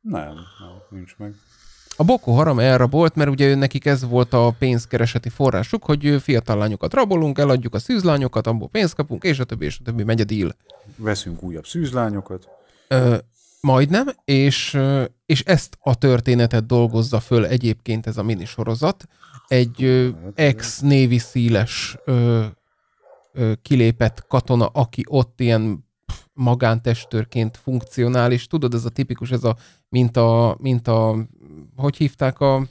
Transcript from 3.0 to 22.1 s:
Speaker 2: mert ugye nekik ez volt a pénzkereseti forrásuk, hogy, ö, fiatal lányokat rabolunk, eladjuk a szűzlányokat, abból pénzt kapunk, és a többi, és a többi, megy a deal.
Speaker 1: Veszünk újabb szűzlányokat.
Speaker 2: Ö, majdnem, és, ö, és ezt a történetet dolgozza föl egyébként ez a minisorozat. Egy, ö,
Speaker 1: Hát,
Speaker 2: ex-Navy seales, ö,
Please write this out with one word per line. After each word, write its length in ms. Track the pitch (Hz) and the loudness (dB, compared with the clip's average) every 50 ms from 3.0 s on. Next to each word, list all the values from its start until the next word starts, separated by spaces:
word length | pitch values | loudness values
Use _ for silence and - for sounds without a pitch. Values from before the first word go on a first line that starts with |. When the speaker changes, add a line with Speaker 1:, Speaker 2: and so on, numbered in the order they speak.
| 170 160 - | 2 2 2
Speaker 2:
mert 160 | 160 147 143 | 0 0 0
ugye 240 | 139 135 143 139 139 | 2 2 2 2 4
nekik 300 | 139 139 131 - 139 - | 2 0 -2 -2 -2 0
ez 200 | 147 143 131 131 | 0 0 0 -2
volt 280 | 120 120 120 104 - | 0 0 0 0 2
a 220 | - 123 117 120 117 - | 2 2 2 2 2 0
pénzkereseti 720 | 139 131 123 117 117 - - 113 117 117 - 123 - 123 | -2 0 0 -2 -2 -4 -2 0 0 0 -2 -4 -6 -8
forrásuk, 560 | - - 139 131 - 92 - - - 220 - | -4 0 0 2 2 0 -2 -2 -4 -6 0
hogy, 220 | - 151 143 147 | 0 -2 0 2
ö, 120 | 147 143 139 | 0 0 0
fiatal 400 | - - 139 113 113 - 113 104 | 0 0 0 0 0 0 -2 -2
lányokat 360 | 104 107 107 - - - - | 0 -2 -4 -4 -6 -2 0
rabolunk, 440 | 269 254 202 190 170 160 147 135 135 | 0 0 2 2 0 0 0 0 0
eladjuk 360 | 147 143 131 131 120 120 - | 2 2 2 0 0 -4 -6
a 40 | 104 | -6
szűzlányokat, 680 | - - 254 214 180 175 151 139 135 127 - 113 107 | -4 -2 -2 0 2 2 2 2 0 -2 -2 -2 -2
abból 220 | 113 113 113 90 67 | -2 -4 -4 -6 -6
pénzt 260 | - 220 208 165 - | -2 -2 -2 -2 0
kapunk, 300 | - 147 - - 82 165 | -4 -6 -6 -6 -6 -2
és 140 | 185 151 135 | -2 -2 -2
a 60 | 127 | -4
többi, 200 | - - - 80 | -8 -6 -8 -6
és 140 | 71 - - | -8 -8 -8
a 20 | 123 | -10
többi, 180 | 117 113 117 | -6 -6 -4
megy 180 | 104 110 113 113 | -2 0 0 0
a 40 | 107 | 0
deal. 300 | 101 110 104 95 78 - _ _ _ - - _ - - | 0 0 -2 -2 -4 -4 _ _ _ -20 -20 _ -20 -20
Speaker 1:
Veszünk 460 | - 110 107 104 95 - 90 85 80 | -8 -4 -4 -4 -4 -6 -8 -10 -10
újabb 240 | 90 92 85 80 71 | -10 -10 -12 -12 -12
szűzlányokat. 840 | - - 170 165 135 123 127 117 110 104 101 95 - 95 92 - _ - _ _ _ _ _ _ _ | -10 -6 -6 -6 -4 -2 -2 -4 -2 -4 -6 -8 -10 -14 -16 -16 _ -20 _ _ _ _ _ _ _
Speaker 2:
Ö, 280 | 135 131 127 123 117 107 - _ _ _ _ _ _ _ | 0 2 4 4 2 0 -2 _ _ _ _ _ _ _
majdnem, 460 | - 139 131 127 143 143 175 214 269 285 - _ _ | 0 2 4 4 4 4 2 0 0 -2 -6 _ _
és, 500 | - 139 135 135 139 135 - - - - | 0 2 2 4 2 0 0 -4 -4 -2
ö, 300 | 143 135 135 139 135 127 - _ _ _ | -2 0 0 0 0 -2 -4 _ _ _
és 140 | _ 160 127 | _ -2 -2
ezt 360 | - - 185 156 - - - - | 2 2 2 2 2 -4 -14 -6
a 140 | _ 143 123 | _ -2 0
történetet 720 | - - 135 127 120 117 - 123 120 117 117 120 113 110 | 2 2 2 2 2 2 2 2 2 2 2 2 0 0
dolgozza 540 | 117 131 120 117 113 120 113 113 123 - 107 | 2 2 2 2 2 2 0 -2 0 -2 -4
föl 260 | - - 127 117 107 | -2 2 2 2 2
egyébként 600 | - 127 123 120 117 110 - _ - 113 110 110 | 2 0 0 0 -2 -2 -4 _ -6 -6 -4 -4
ez 100 | 113 110 | -6 -6
a 60 | 104 | -4
minisorozat. 840 | 95 110 113 92 85 104 - - 110 110 113 120 151 170 196 _ - - _ _ - - - 131 _ | -4 -4 -4 -4 -6 -12 -8 -8 -4 -4 -4 -2 -2 -2 -2 _ -10 -20 _ _ -20 -20 -20 -20 _
Egy, 360 | _ 131 127 123 117 123 - 131 | _ 2 2 2 2 -2 -2 2
ö, 240 | 131 127 127 127 127 82 80 85 | 2 4 4 2 0 -4 -8 -14
Speaker 1:
Hát, 80 | 95 104 | -12 -2
Speaker 2:
ex-Navy 840 | - 156 143 123 110 - - - - 139 143 143 135 131 120 123 120 | 2 2 2 2 0 -4 -8 -6 0 2 4 6 6 4 4 2 0
seales, 800 | 113 - - 127 117 117 113 98 107 117 - - - - - - - | -2 -2 -2 0 2 2 2 2 0 0 -4 -8 -8 -10 -10 -12 -4
ö, 400 | - | -2